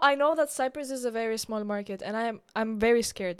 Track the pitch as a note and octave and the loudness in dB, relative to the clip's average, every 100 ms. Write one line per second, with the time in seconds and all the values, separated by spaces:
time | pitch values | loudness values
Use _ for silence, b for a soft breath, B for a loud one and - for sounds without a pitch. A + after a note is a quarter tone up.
0 | C#4 C#4 D4 D#4+ D4 - C4 D4 C#4 C4+ | 6 4 4 2 0 0 -2 -4 -8 -4
1 | B3 A3+ A3+ A3 - A3 G#3 G#3 G3+ F#3+ | -4 -2 -2 -4 -4 -6 -4 -4 -6 -8
2 | - G#3+ A#3 G#3+ _ - A3 A3 A3+ A#3+ | -6 -4 -4 -4 _ -4 -2 2 4 4
3 | A3+ - F#3+ F3 | 2 -4 -6 -6